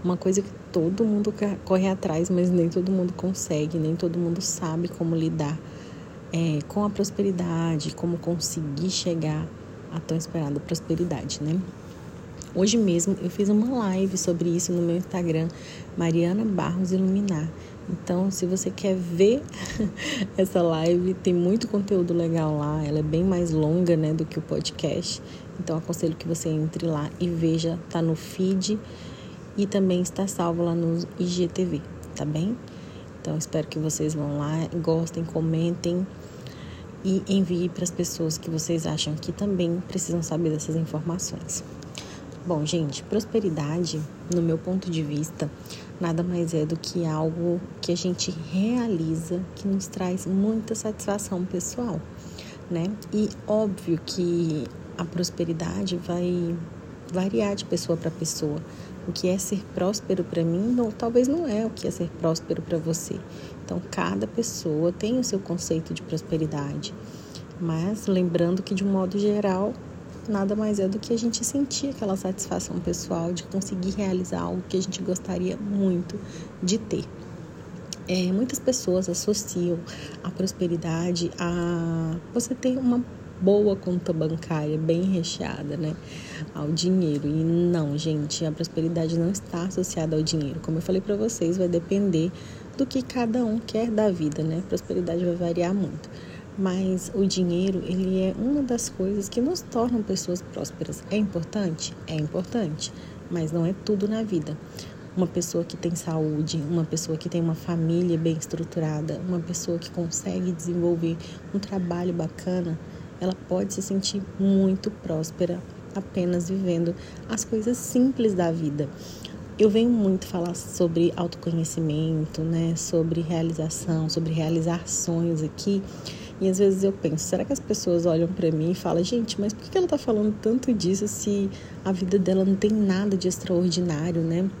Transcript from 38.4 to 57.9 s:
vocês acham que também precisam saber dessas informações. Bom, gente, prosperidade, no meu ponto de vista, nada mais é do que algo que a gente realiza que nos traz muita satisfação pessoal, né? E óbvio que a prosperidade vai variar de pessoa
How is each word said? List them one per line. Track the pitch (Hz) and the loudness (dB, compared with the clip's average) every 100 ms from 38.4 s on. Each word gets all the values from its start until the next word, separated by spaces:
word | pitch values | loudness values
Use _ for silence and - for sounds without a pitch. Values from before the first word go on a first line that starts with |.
| - | -2
vocês | 160 - 170 160 | -2 0 0 0
acham | 156 - | -2 -2
que | 156 - | -2 -4
também | 170 202 190 170 170 180 | -2 0 2 2 0 -2
precisam | 190 - 170 | -4 -2 -2
saber | 165 160 165 | 0 0 2
dessas | 151 - 160 | 0 0 -2
informações. | 156 151 165 175 - - - - - - - - - - - - 175 | 0 -2 -2 -4 -4 -6 -6 -8 -8 -14 -12 -12 -12 -14 -14 -10 -2
Bom, | 165 | 0
gente, | 151 170 151 - | 2 2 0 -2
prosperidade, | - 208 226 226 202 156 147 165 170 156 151 - - | -2 -2 2 0 0 0 0 0 0 -2 -6 -10 -2
no | 175 | 2
meu | 170 160 | 4 2
ponto | 175 185 180 | 0 -2 0
de | 165 | -2
vista, | 147 147 156 - 151 - - - - - | 0 -2 -4 -2 -4 -4 -14 -14 -14 -4
nada | 170 165 | -2 0
mais | 175 175 170 | 0 0 0
é | 165 | 0
do | 151 165 | 0 -2
que | - 180 | -4 -2
algo | 165 156 160 165 170 175 - - | 0 0 0 0 0 0 -4 -8
que | - | -2
a | 170 | 0
gente | 185 175 - 160 160 | 0 -2 -2 -4 -4
realiza | 185 208 247 233 180 160 160 165 180 185 - | 0 2 2 2 0 0 -2 -2 -4 -4 -6
que | 196 | -2
nos | 196 190 | -2 -2
traz | - 185 185 - | -4 -2 -2 0
muita | 190 202 220 214 220 | 2 2 2 -2 -4
satisfação | 214 208 - 208 208 185 | -4 -4 -2 -2 -2 -4
pessoal, | 180 180 - - 240 160 - - - - - - - | -2 -2 -4 -4 -2 -4 -6 -12 -14 -14 -14 -14 -4
né? | 170 165 208 - | -2 0 -2 -2
E | 208 214 - - | 0 0 -2 0
óbvio | 214 214 185 - 160 - | 2 2 0 0 -2 -2
que | - 175 170 165 151 120 - - - | -2 2 2 2 0 -4 -8 -14 -8
a | |
prosperidade | 170 170 175 - 170 160 165 180 196 175 | -6 -2 -4 -2 -2 -2 -2 -2 -2 -2
vai | 170 175 180 180 170 170 - - - - - | -2 -2 0 0 0 -2 -6 -10 -14 -14 -6
variar | 175 190 226 202 202 | -2 2 2 2 0
de | - | -2
pessoa | 175 - | -2 0